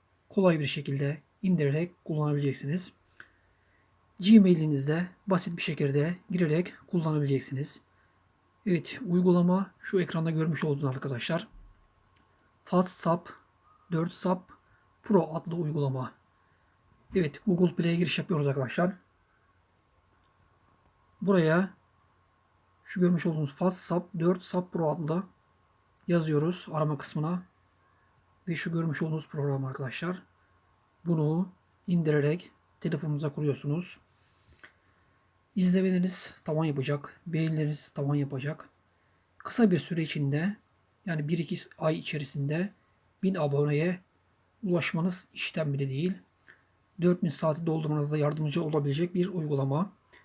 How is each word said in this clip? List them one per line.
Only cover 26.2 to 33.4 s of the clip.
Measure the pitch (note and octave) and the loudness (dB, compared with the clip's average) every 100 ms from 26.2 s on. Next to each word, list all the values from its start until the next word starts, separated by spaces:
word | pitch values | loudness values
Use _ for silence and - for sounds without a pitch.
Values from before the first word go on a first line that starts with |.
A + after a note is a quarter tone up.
| D#3 D3 D#3+ F3 - | 2 0 0 -2 -6
arama | D#3 D3+ C#3+ | -2 -2 -2
kısmına. | - D#3 D#3 F3+ - _ _ _ _ _ _ _ _ _ - | -6 -4 -2 -4 -8 _ _ _ _ _ _ _ _ _ -6
Ve | D#3+ | -6
şu | F3 | -2
görmüş | E3 E3 C#3 | -2 -2 -2
olduğunuz | D#3+ D#3 - | -2 -4 -6
program | D3+ C#3 C3+ C3 | -4 -2 -2 -4
arkadaşlar. | C3 C3 - F3 F#3 - _ _ _ _ _ _ _ E3+ | -6 -8 -6 -6 -6 -12 _ _ _ _ _ _ _ -2
Bunu | D#3+ D3+ D#3+ F#3 - _ _ - | 0 2 0 -2 -6 _ _ -2
indirerek | F3 D#3 D3 C#3+ F3 - _ _ _ | 0 4 4 2 0 -6 _ _ _
telefonunuza | D#3+ D3+ D3+ D3 D3 | -4 -4 -2 -2 -4
kuruyorsunuz. | D3 | -2